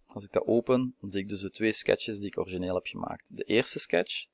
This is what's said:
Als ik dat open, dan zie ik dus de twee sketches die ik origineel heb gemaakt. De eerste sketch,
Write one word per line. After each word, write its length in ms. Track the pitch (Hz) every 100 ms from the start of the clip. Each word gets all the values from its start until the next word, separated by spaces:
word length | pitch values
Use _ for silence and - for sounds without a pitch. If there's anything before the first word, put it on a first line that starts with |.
| -
Als 180 | 104
ik 80 | 101
dat 140 | - -
open, 500 | 117 117 127 127 -
dan 100 | 101
zie 100 | 98
ik 80 | 98
dus 120 | 101
de 80 | 98
twee 220 | - 110
sketches 460 | 107 - 98 - 101
die 80 | 101
ik 100 | -
origineel 380 | 95 92 90 90
heb 100 | -
gemaakt. 500 | - - - - -
De 60 |
eerste 360 | - 110 - -
sketch, 460 | - 87 90 - -